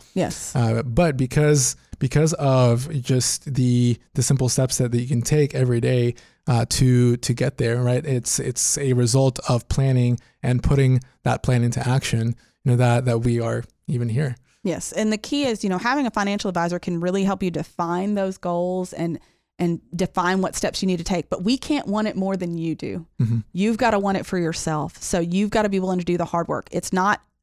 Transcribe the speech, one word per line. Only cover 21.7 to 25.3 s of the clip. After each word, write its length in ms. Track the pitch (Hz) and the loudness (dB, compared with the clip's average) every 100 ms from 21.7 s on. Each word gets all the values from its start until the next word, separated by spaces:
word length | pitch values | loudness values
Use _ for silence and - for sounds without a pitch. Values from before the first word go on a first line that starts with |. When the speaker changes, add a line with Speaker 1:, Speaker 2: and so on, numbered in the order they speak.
| 294 - | -4 -2
Speaker 1:
want 220 | 208 214 | -2 -2
it 80 | - | -2
more 200 | 190 190 | -4 -4
than 220 | 175 170 | -4 -6
you 160 | 165 | -6
do. 320 | 156 120 98 - - | -6 -8 -10 -12 -4
Speaker 2:
Mm-hmm. 160 | 110 117 - | 0 0 -4
Speaker 1:
You've 240 | 175 208 220 | -2 0 2
gotta 200 | 240 202 | 2 2
want 200 | 196 196 | 0 -2
it 80 | - | -2
for 100 | 185 | -2
yourself. 640 | 165 165 - 151 151 - | -2 -4 -4 -4 -4 -8
So 180 | - 185 | -4 -2
you've 280 | 170 | 0